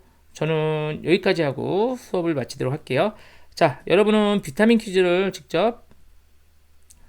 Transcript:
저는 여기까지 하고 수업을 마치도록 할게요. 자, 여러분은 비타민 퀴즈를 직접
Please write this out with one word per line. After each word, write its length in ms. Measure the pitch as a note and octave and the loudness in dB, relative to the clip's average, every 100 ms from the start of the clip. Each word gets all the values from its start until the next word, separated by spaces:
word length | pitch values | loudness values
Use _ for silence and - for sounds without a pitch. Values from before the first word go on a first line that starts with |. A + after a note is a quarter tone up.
| _ _ _ | _ _ _
저는 680 | - D#3 D#3+ D#3 D#3 D3+ D3+ - | -8 -4 -2 -2 -2 -4 -6 0
여기까지 360 | E3+ G3 E3+ | 2 2 0
하고 520 | D3 - A#2+ F3 A#3 B3 | -2 -2 -4 -2 -2 -4
수업을 400 | - F#3 E3+ D3 | -6 -4 -2 -4
마치도록 380 | A#2 - B2+ | -6 -6 -4
할게요. 400 | C#3 - C3 G3 - - - - | -4 -4 -2 -2 -4 -16 -20 -20
자, 280 | - E3 C3 - | 0 0 0 0
여러분은 540 | F3 G#3 G#3+ G#3 G#3 | 2 4 2 2 0
비타민 360 | - C3+ A3 A#3 | -4 0 4 4
퀴즈를 540 | G#3+ F#3 F3+ F3+ G3 | 2 0 2 2 0
직접 560 | F#3 - E3 G#3+ A#3 - - - - _ _ _ _ _ _ - - | -6 -6 0 0 -2 -12 -20 -20 -20 _ _ _ _ _ _ -20 -20